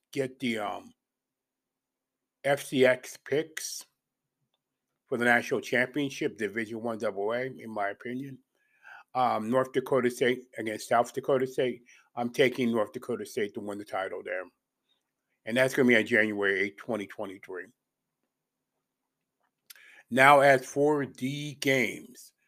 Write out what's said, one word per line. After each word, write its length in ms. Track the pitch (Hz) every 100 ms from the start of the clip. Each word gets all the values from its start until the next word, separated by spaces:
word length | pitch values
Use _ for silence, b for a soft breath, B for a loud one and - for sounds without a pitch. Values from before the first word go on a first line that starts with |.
| _
get 260 | 147 131 131
the, 200 | 127 113
um, 320 | 101 92 92 _ _ _ _ _ _ _ _ _ _ _ _ _ _ _
F 200 | 139 143
C 220 | - 139 127
X 320 | 123 - - -
picks 560 | 143 160 - - - - _ _ _ _ _ _ _ _ _ _ _ -
for 100 | 120
the 60 |
national 360 | 120 120 117 117
championship, 800 | - 120 127 147 139 - 147 98
Division 420 | 107 107 110 113
One 180 | 117 110
double 340 | 110 98 101
A, 140 | 120 131
in 220 | 127 113
my 200 | 107 101
opinion. 500 | 104 120 127 139 131 _ _ B B B B B 127
Um, 340 | 123 110 110
North 220 | 131 131
Dakota 380 | 135 127 131 120
State 340 | 120 123 127 - -
against 300 | 110 107 -
South 240 | 117 123
Dakota 340 | - 131 135 131
State. 360 | 131 127 120 _ b b
I'm 160 | - 120
taking 400 | 120 131 - 120
North 220 | 113 107
Dakota 340 | - - 110 104
State 280 | - 104
to 60 | 110
win 180 | 104 101
the 60 |
title 380 | 101 98 95 92
there. 180 | 92 90 90 _ _ _ _ _ _ _ _ _
And 120 | - 120
that's 180 | 131
gonna 140 | 135 123
be 80 | 117
on 100 | 104
January 540 | 117 107 101 101 98
eighth, 160 | 101 -
twenty 300 | - 110 98
twenty-three. 580 | - 101 98 - 92 95 _ _ _ _ _ _ _ _ _ _ _ _ _ _ _ _ _ _ _ - B B B B
Now, 300 | 120 135 147
as 240 | 139 131
for 400 | - 143 147 147
the 500 | 135 - 127 143 147
games 800 | 135 143 135 107 87 82 - - _